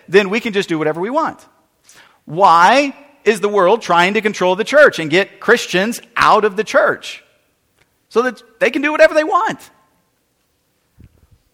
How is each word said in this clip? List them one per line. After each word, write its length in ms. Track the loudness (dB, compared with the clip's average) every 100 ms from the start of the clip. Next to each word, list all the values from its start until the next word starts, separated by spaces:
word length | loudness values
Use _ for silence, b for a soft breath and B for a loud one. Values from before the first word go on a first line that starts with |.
| B
then 220 | 0 0
we 100 | -4
can 140 | -4
just 160 | -6 -4
do 100 | -4
whatever 220 | -4 -4
we 80 | -6
want. 380 | -4 -4 -8 _ _ _ _ b b b b -12
Why 680 | 0 4 6 4 4 0 -6 -20 _
is 160 | -4 -2
the 80 | -2
world 340 | 0 2 0
trying 320 | 0 0 2
to 60 | 0
control 360 | -4 -2 -2 -2
the 80 |
church 340 | 0 4 4 2
and 120 | -2
get 300 | -2 -2 -6
Christians 600 | -2 0 0 -4 -4 -6 -10 0
out 280 | 2 2
of 120 | 0 -4
the 80 |
church 580 | -2 0 0 -4 -8 -20 _ _ _ _ _ _ _ _ _
so 140 | -2
that 200 | -2 -6 _ -4
they 100 | -4
can 120 | -2
do 100 | -4
whatever 220 | 2 2
they 100 | 2
want. 460 | 0 -2 -2 -8 -14 _ _ _ _ _ _ _ _ _ _ _ _ _ -20 _ _ _ _